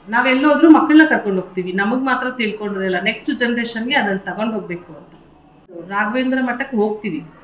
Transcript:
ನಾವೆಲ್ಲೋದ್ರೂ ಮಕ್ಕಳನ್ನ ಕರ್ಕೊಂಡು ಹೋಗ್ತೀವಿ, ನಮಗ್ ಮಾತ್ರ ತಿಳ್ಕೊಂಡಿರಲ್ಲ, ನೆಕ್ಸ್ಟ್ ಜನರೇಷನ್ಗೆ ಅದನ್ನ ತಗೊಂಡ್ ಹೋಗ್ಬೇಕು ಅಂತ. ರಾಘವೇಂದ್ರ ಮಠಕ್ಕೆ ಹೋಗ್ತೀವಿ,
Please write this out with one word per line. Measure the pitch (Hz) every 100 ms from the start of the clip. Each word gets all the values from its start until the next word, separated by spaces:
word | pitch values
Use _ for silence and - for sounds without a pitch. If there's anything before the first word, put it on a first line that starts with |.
| 190
ನಾವೆಲ್ಲೋದ್ರೂ | 233 254 262 302 285 330
ಮಕ್ಕಳನ್ನ | 302 - 302 311
ಕರ್ಕೊಂಡು | 220 208 185
ಹೋಗ್ತೀವಿ, | 180 190 180
ನಮಗ್ | 185 202 254
ಮಾತ್ರ | 269 247 254
ತಿಳ್ಕೊಂಡಿರಲ್ಲ, | 247 214 208 208 196 190 185
ನೆಕ್ಸ್ಟ್ | 202 220 - 247
ಜನರೇಷನ್ಗೆ | 240 240 226 226 240
ಅದನ್ನ | 285 202 190
ತಗೊಂಡ್ | 190 190 226
ಹೋಗ್ಬೇಕು | 214 175 175 -
ಅಂತ. | 147 - - - _ _ _ _ 170 175
ರಾಘವೇಂದ್ರ | 202 214 254 262 254
ಮಠಕ್ಕೆ | 247 240 269 226
ಹೋಗ್ತೀವಿ, | 214 214 208 151 - -